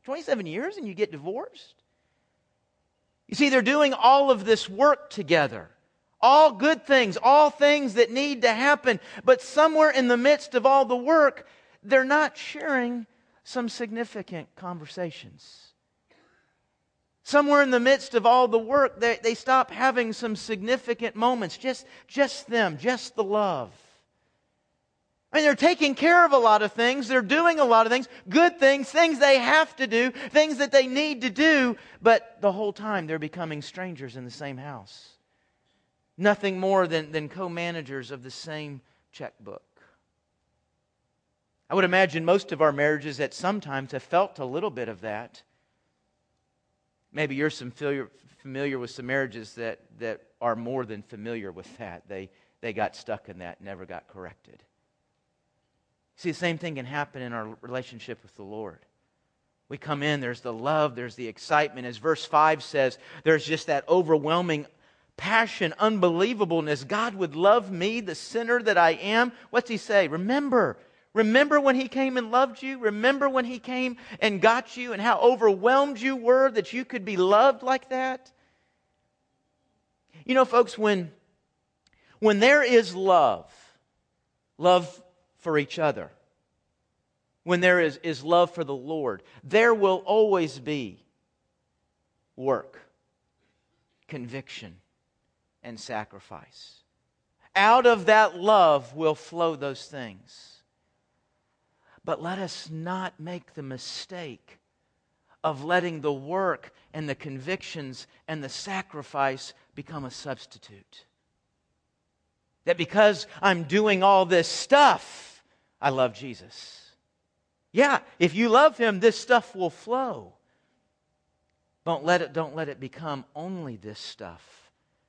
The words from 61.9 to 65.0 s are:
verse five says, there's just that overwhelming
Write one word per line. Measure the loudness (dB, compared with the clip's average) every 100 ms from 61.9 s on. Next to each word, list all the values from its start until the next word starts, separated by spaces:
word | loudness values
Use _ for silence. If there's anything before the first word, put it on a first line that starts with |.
| -6
verse | -2 -2
five | 0 2 2 2
says, | -2 -2 -2 -2 -14 -4
there's | 2 2 0
just | -6 -4
that | -4 0
overwhelming | 0 2 0 2 -2 0 -4 -6 _ _ _